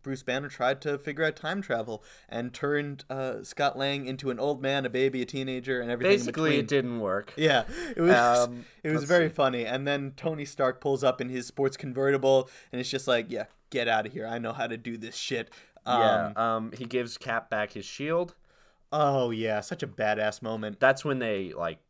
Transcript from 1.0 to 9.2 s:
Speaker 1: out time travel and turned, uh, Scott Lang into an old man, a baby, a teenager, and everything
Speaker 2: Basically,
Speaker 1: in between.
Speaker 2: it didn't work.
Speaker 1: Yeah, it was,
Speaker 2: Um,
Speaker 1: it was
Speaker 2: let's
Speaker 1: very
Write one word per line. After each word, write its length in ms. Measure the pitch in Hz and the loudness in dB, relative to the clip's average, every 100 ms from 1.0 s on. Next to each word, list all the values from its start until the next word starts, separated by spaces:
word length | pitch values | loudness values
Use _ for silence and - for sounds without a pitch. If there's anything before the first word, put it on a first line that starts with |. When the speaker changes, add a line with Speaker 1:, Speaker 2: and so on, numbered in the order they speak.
| 151 147 | -4 -2
Speaker 1:
out 120 | 156 151 | -2 -2
time 260 | 156 196 | -6 -6
travel 400 | - 117 110 107 - - _ | -2 -4 -4 -8 -12 -20 _
and 240 | 113 123 | -6 -6
turned, 520 | 123 143 147 147 135 - | -4 0 0 -2 -8 -8
uh, 360 | 135 131 113 | -6 -4 -6
Scott 340 | - - 143 127 | -10 -2 0 0
Lang 280 | 139 139 127 | -2 -2 -6
into 240 | 131 135 | -6 -4
an 100 | 120 | -2
old 200 | 139 135 | -2 0
man, 240 | 135 139 | 0 0
a 60 | 131 | 0
baby, 320 | 127 135 131 | 2 2 0
a 20 | |
teenager, 560 | 123 139 131 127 127 127 | -4 -6 -6 -6 -4 -4
and 100 | 120 | -2
everything 280 | 120 185 123 | 0 2 2
Speaker 2:
Basically, 400 | 120 156 156 147 | 2 0 2 2
Speaker 1:
in 60 | |
between. 0 | |
Speaker 2:
it 40 | 117 | 2
didn't 320 | 143 123 120 | 2 2 -2
work. 320 | 101 98 - - | 0 -2 -4 0
Speaker 1:
Yeah, 280 | 156 127 - - 330 226 | 4 4 2 -6 -8 2
it 40 | |
was, 140 | 170 120 | 6 8
Speaker 2:
Um, 480 | 120 120 120 120 - _ | 8 6 4 -2 -16 _
Speaker 1:
it 60 | 156 | -2
was 120 | 156 | -2
Speaker 2:
let's 60 | 143 | 4
Speaker 1:
very 200 | 175 | 4